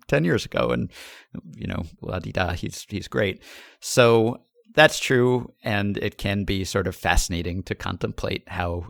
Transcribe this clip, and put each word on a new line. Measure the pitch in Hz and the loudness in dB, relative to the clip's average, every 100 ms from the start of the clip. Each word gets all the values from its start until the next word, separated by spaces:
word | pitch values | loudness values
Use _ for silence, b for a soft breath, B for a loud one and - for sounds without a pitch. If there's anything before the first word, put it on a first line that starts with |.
| - | 0
ten | 143 | 0
years | 170 120 - | 2 0 0
ago, | - 120 | 0 0
and, | 60 - B B B B - 82 | 0 -4 B B B B -16 -14
you | - - | -12 -8
know, | - 82 - | -6 -8 -10
la-di-da, | - 92 104 98 90 | -8 -6 -4 -2 -2
he's, | 85 - - - | -2 -8 -10 -8
he's | 98 - | -8 -4
great. | 127 101 - B B B B | 0 0 -2 B B B B
So | - - 117 117 113 127 _ _ _ - | -2 4 6 6 4 -2 _ _ _ 6
that's | 151 - | 6 6
true, | - 127 123 123 117 _ | 2 4 4 2 -2 _
and | 117 101 101 98 | -4 -2 0 -2
it | 104 - | -4 -4
can | 98 101 | -2 -2
be | 98 98 | 0 -2
sort | 92 98 92 | 0 0 -2
of | - | -2
fascinating | 87 87 - 85 87 90 | 0 2 2 -2 -4 -6
to | - - | -6 -6
contemplate | - 95 110 - - - - | -6 -6 -6 -4 -4 -6 -6
how | 92 87 87 | -4 -4 -4